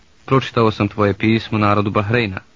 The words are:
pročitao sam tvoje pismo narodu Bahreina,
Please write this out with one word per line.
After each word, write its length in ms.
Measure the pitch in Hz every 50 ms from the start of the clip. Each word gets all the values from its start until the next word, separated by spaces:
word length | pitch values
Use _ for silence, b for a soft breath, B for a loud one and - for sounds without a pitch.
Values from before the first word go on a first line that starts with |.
| - _ _ - -
pročitao 460 | - 135 135 123 - - 123 117 110
sam 160 | 104 - 107 101
tvoje 260 | - 107 104 101 98
pismo 440 | - - 110 113 113 - - - 107
narodu 340 | 107 104 101 104 101 104
Bahreina, 480 | 95 107 104 98 113 120 117 101 92 95 - - _